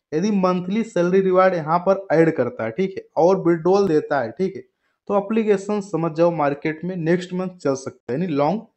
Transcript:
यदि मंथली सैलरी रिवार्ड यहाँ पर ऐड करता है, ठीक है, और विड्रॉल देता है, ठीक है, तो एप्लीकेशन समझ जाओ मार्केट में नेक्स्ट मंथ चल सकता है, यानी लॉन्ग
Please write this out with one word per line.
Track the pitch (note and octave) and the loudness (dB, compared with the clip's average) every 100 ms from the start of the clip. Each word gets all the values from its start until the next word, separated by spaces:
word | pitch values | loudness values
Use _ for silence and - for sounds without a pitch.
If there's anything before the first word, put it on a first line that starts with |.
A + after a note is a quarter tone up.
| _ | _
यदि | D3+ G#3 | -4 0
मंथली | G3+ F#3 F#3 F3+ G#3+ | 2 2 0 -2 -4
सैलरी | A3+ F3+ F3 F#3+ | -2 0 2 2
रिवार्ड | F#3+ F#3 F#3+ | 4 4 4
यहाँ | F3+ D3+ F3 | 2 0 0
पर | F3 G3 - | 0 -2 2
ऐड | D3+ E3 D#3 | 4 4 2
करता | A#2+ A#2 | -2 -4
है, | A2+ | -6
ठीक | A2+ F#3+ F#3+ | -4 -4 -6
है, | - - | -6 2
और | E3+ F#3+ E3 | 4 4 2
विड्रॉल | E3+ E3 G3+ G3 | 2 2 2 4
देता | D3+ D3+ C#3+ | 2 2 -2
है, | A2+ | -2
ठीक | - F#3+ - | -4 -6 -6
है, | - _ _ _ - | -16 _ _ _ -4
तो | G3+ | -4
एप्लीकेशन | G3 A3+ G#3+ F#3+ G3 G#3 | 0 0 2 0 0 -6
समझ | G3 D#3+ E3 | -4 -4 -2
जाओ | D#3 E3+ | 2 2
मार्केट | E3 C#3+ C#3+ D#3+ D#3 F3 | 2 -2 -2 -4 -6 -8
में | F#3 | -4
नेक्स्ट | D#3+ F3+ F3+ | 0 -2 -2
मंथ | F3+ F#3 F3+ | -8 -8 -4
चल | C#3 C3+ | -4 -4
सकता | B2+ - - | -6 -14 -8
है, | C3 | -6
यानी | F#3 | -2
लॉन्ग | C#3+ D3 G#3+ - | 0 0 -2 -8